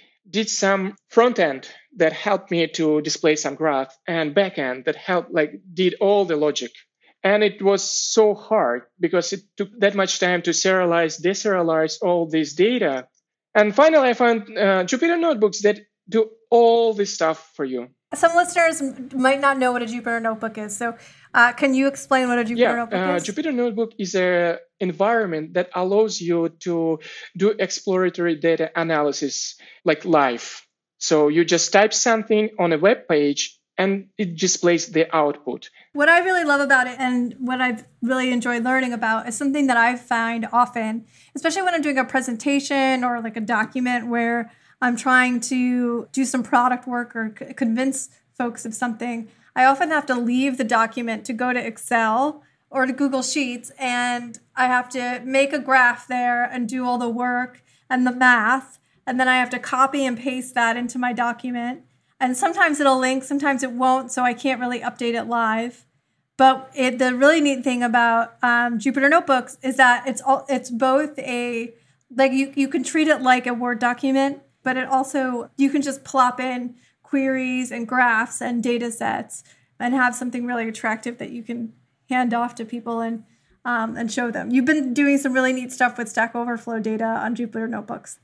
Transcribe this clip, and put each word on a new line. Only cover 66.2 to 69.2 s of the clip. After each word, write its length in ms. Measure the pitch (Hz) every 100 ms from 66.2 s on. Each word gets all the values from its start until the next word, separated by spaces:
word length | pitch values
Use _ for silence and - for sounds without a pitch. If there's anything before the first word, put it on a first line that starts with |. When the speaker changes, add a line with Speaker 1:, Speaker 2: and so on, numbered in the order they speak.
| _ -
Speaker 2:
But 320 | 262 262 -
it, 240 | 269 254 247
the 160 | 254
really 260 | 254 277 320
neat 200 | 285 254
thing 200 | 262 247
about, 540 | 240 240 233 233 233 -
um, 360 | 247 240 240 226
Jupyter 320 | 269 240 277
Notebooks 480 | 339